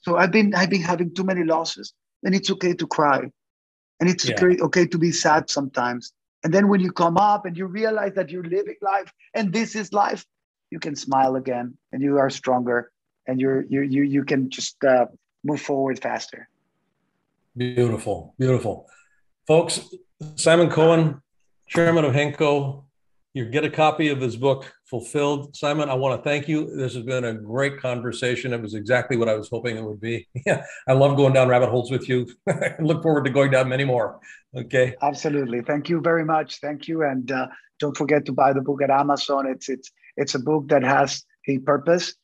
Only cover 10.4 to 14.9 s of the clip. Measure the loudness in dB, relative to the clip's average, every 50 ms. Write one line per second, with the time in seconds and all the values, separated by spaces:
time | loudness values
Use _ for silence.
10.4 | _ _ _ _ _ _ -14 -10 -8 -8 -8 -8 -4 0 2 2 2 2 2 -2
11.4 | -4 -4 -6 -4 -6 -8 -12 _ _ _ -6 -2 0 2 4 4 2 2 0 -4
12.4 | 0 0 0 2 2 0 0 -2 -2 -4 _ _ _ _ _ _ _ -6 -2 0
13.4 | 0 0 0 -2 -2 -2 -2 -2 -2 0 0 0 0 2 0 -2 0 0 0 0
14.4 | 0 -2 -4 -8 -10 -10 -6 _ 2 4